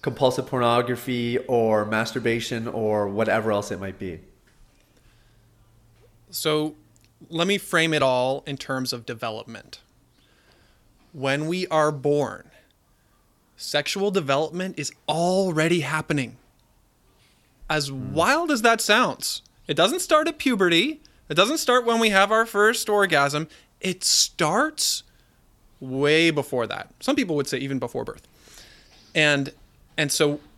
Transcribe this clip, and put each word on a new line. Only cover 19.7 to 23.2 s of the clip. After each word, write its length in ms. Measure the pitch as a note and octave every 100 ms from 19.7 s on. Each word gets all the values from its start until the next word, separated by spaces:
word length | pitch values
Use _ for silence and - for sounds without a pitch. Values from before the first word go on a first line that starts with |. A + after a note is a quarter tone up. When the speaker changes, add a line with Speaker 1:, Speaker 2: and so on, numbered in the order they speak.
Speaker 2:
doesn't 260 | D3+ F3+ E4+
start 260 | - D4+ D#4
at 100 | D#4+
puberty. 640 | - A#3 F#3 E3+ A#3+ D#4 _ _ _
It 60 |
doesn't 240 | D#3 G3+ D#4
start 260 | - B3
when 160 | A#3 A3+
we 100 | A3+
have 220 | G3 G3+
our 140 | A3 A3+
first 420 | G3+ G#3+ A#3+ -
orgasm. 600 | G#3 G3 D#3